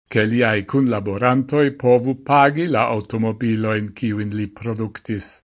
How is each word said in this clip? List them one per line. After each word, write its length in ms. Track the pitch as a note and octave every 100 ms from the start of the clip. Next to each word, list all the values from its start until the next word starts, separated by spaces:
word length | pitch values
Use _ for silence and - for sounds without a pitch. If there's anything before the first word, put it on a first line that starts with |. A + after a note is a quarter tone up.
| _
ke 120 | A#2
liaj 380 | A2 A#2+ A2+ G#2+ G2
kunlaborantoj 960 | C3+ B2+ G#2+ G2+ G2 B2 C3 C3+ D3 C#3 C#3+
povu 360 | B2 B2 B2+ C3+
pagi 460 | - C#3+ C#3 D3+ E3+
la 160 | A#2 A#2+
aŭtomobilojn, 960 | A2+ G#2 A2+ A2+ A2 A#2+ A2 A2 G#2+ G#2+
kiujn 440 | - A2+ G#2 G#2 G#2
li 80 | G2+
produktis. 800 | - A#2 G#2+ G#2+ - - G#2 - - _